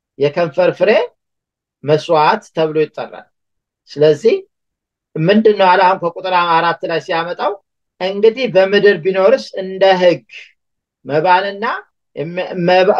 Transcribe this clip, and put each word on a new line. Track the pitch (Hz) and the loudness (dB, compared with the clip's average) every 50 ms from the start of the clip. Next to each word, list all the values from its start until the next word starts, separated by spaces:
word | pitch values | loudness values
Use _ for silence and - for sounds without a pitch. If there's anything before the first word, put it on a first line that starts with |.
| _ _ _ - | _ _ _ -4
የከንፈር | 139 147 143 175 175 160 - 170 180 170 - | -4 -2 -2 -2 -4 -2 0 0 0 0 0
ፍሬ | - 180 190 226 302 480 480 _ _ _ _ _ _ _ _ _ _ _ _ _ _ - | 0 2 2 2 2 0 -4 _ _ _ _ _ _ _ _ _ _ _ _ _ _ -2
መስዋዕት | 135 156 151 - - 170 151 151 165 202 - - _ | 0 0 0 0 0 0 2 2 2 0 -2 -4 _
ተብሎ | - 165 160 156 151 156 | -4 -4 -4 -2 -2 -2
ይጠራል። | 151 147 _ - 120 110 - 90 - _ _ _ _ _ _ _ _ _ _ _ _ - | -4 -4 _ -10 -14 -14 -14 -18 -20 _ _ _ _ _ _ _ _ _ _ _ _ -12
ስለዚህ | - 143 147 156 151 143 - 226 381 392 - _ _ _ _ _ _ _ _ _ _ _ _ _ - | -4 0 2 2 2 2 2 0 0 0 -2 _ _ _ _ _ _ _ _ _ _ _ _ _ -6
ምንድን | 165 156 175 202 220 220 220 208 | -2 0 2 2 4 4 2 2
ነው | 196 190 | 4 4
ያለ? | 185 190 190 | 2 4 4
አሁን | 185 180 190 185 | 4 2 0 0
ከቁጥር | 165 170 - 185 185 185 180 175 175 175 | -4 -8 -8 -8 -6 -4 -2 -2 0 0
አራት | 165 170 170 170 160 - - | 0 0 0 -2 -4 -4 -6
ላይ | 170 165 160 | -6 -6 -6
ሲያመጣው | 151 - 175 165 165 175 175 - 208 294 415 - _ _ _ _ _ _ _ - | -6 -4 -6 -6 -4 -6 -6 -6 -6 -6 -6 -8 _ _ _ _ _ _ _ -8
እንግዲህ | 180 190 196 202 208 226 220 262 262 220 | -6 -6 -2 0 0 0 2 0 -2 -2
በምድር | 156 185 190 190 202 208 185 202 202 175 | 2 2 2 2 2 2 2 2 2 0
ቢኖርስ | 151 190 185 190 185 196 269 269 214 - - 196 | -2 -4 0 2 2 2 2 2 -2 -4 -12 -10
እንደ | 190 190 190 190 190 190 190 180 | -10 -8 -4 0 2 2 2 4
ህግ | 185 175 165 139 - _ - - - - _ _ _ _ _ _ _ _ _ _ - | 2 2 2 0 -4 _ -20 -20 -20 -20 _ _ _ _ _ _ _ _ _ _ -10
መባንና | 131 139 156 156 185 180 185 196 202 202 202 208 240 320 403 415 _ _ _ _ _ - | -6 -4 -2 2 2 2 2 0 -2 -8 -6 -6 -6 -8 -8 -12 _ _ _ _ _ -14
የሚ-፣ | - 143 165 175 180 175 - - 185 170 | -12 -12 -10 -8 -8 -8 -8 -6 -4 0
መባ-፣ | 175 180 185 185 196 - - | 2 2 4 4 2 2 0